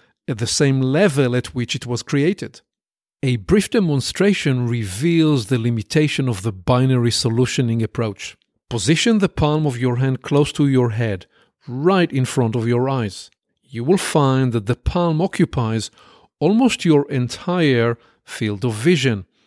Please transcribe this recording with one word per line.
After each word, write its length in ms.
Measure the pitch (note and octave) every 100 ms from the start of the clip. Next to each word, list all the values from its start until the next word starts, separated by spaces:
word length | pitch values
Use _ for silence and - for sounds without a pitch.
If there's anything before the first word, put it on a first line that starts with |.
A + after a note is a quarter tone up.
| _ _ -
at 120 | G#2+
the 100 | A2+
same 320 | - C#3+ C3+
level 560 | C3 C#3+ G3+ C#3 B2+ B2
at 180 | -
which 220 | B2+ A#2 -
it 100 | A#2+
was 180 | A#2+
created. 580 | - C#3+ D3+ G3+ A2+ - _ _ _ _ _ _
A 120 | C3+ A#2+
brief 340 | F#2+ G#3 -
demonstration 1000 | A#3+ F3+ C#3+ - - G3 F#3+ D3 B2+ A#2+
reveals 800 | A#2 G#2 F#2 E3 E3 D#3 C#3+ G#2+
the 140 | B2+
limitation 680 | A#2 A#2 - D#3 D3+ - C3
of 140 | G2+
the 100 | G#2+
binary 600 | F#2+ F2+ B2+ C3 B2+ A#2+
solutioning 720 | - A#2+ A2+ B2+ - B2 A#2
approach. 520 | A2 - A2+ G2+ - - _ _ -
Position 520 | A#2 F#2+ E3 A#3+ A3
the 100 | F#3
palm 380 | - D3+ D3+ D3+
of 100 | A#2+
your 200 | B2+ A#2+
hand 260 | C3 C3
close 280 | - C#3+ C#3+
to 140 | - C#3+
your 220 | C3 B2
head, 380 | A2 A#2 F#2+ - _ _ _ -
right 440 | B2 D#3+ F#3+ E3+
in 140 | C3+ B2+
front 300 | - A#2 A#2+
of 120 | A2+
your 220 | A#2+ C3
eyes. 400 | C3+ G#2+ - - _ _ _
You 220 | _ A2+
will 160 | B2 F#3+
find 520 | - D#3+ C#3 C3 B2+
that 120 | A2+ G2
the 100 | A#2+
palm 460 | - F3+ F3 D#3
occupies 720 | F#3+ - E3+ C#3+ A2+ A2 - _ - - _ -
almost 440 | D#3 A3 B3+ -
your 240 | F3 D3+ C#3+
entire 880 | C3+ B2 - - F3+ D#3 B2 A#2 A#2 _ _
field 420 | - - A2 G#2 B2
of 80 |
vision, 520 | G#2+ C3+ F3 C3 G#2 F#2 _